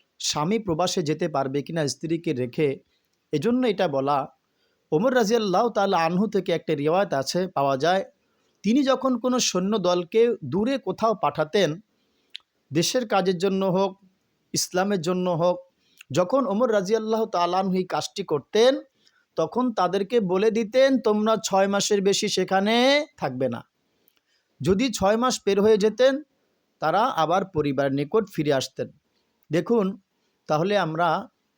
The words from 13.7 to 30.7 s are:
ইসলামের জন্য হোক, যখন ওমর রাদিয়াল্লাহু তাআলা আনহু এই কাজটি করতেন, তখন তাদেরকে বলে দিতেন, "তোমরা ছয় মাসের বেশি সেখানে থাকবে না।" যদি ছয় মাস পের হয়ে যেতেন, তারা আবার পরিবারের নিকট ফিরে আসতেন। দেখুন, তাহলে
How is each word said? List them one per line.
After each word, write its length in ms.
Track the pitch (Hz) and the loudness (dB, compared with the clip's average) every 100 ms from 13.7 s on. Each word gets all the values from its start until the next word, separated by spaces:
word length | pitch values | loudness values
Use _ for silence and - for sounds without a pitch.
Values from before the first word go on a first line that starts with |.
| 175 196 190 _ _ _ _ _ | 0 0 -4 _ _ _ _ _
ইসলামের 480 | 160 - 180 196 202 | -8 -4 -2 -2 -2
জন্য 280 | 160 185 180 | -2 -2 -2
হোক, 300 | 165 175 180 - _ _ _ - | 0 0 0 -6 _ _ _ -6
যখন 360 | 131 180 262 233 | -2 0 0 0
ওমর 240 | 196 247 | 0 2
রাদিয়াল্লাহু 540 | 214 185 220 220 220 220 | 0 0 -2 0 -2 -2
তাআলা 340 | 180 175 180 | 0 0 0
আনহু 140 | 196 | 0
এই 100 | 185 | -2
কাজটি 400 | 185 151 - - | -2 -4 -6 -8
করতেন, 580 | 190 147 - 208 247 294 - _ _ _ _ - | -4 -4 -2 2 4 2 -6 _ _ _ _ -4
তখন 380 | 160 226 254 | -4 -2 -2
তাদেরকে 460 | 214 180 190 196 240 | 0 0 0 0 -2
বলে 320 | 185 185 220 | 0 2 2
দিতেন, 480 | 220 214 254 269 262 | 0 0 2 4 4
"তোমরা 380 | 220 214 214 220 | 2 2 2 0
ছয় 240 | - 196 196 | 0 2 2
মাসের 340 | 202 - 208 | 2 0 0
বেশি 280 | 190 190 208 | 2 0 -2
সেখানে 760 | 190 180 190 202 233 254 285 302 - | -2 0 0 2 2 4 2 0 -6
থাকবে 320 | 156 123 131 | -6 -2 -4
না।" 160 | - - _ _ _ _ _ _ _ _ - | -4 -12 _ _ _ _ _ _ _ _ -6
যদি 320 | 131 196 262 | 0 0 0
ছয় 240 | 208 190 220 | 0 0 2
মাস 240 | 254 - | 0 -2
পের 200 | - 196 | 0 2
হয়ে 160 | 208 220 | 4 4
যেতেন, 460 | 214 214 262 277 302 _ _ _ _ - | 2 4 2 2 -6 _ _ _ _ -6
তারা 260 | 151 175 247 | 0 2 0
আবার 400 | 202 156 180 190 | 0 2 2 0
পরিবারের 480 | 156 147 135 139 | -2 -2 0 0
নিকট 300 | 139 147 214 214 - | 0 0 -2 -2 -2
ফিরে 180 | 147 | 0
আসতেন। 340 | 135 127 - 120 _ _ _ _ _ - | 0 -2 -8 -10 _ _ _ _ _ -6
দেখুন, 480 | 160 165 233 190 202 _ _ _ _ - | -4 0 0 0 -6 _ _ _ _ -4
তাহলে 300 | 151 180 | 0 0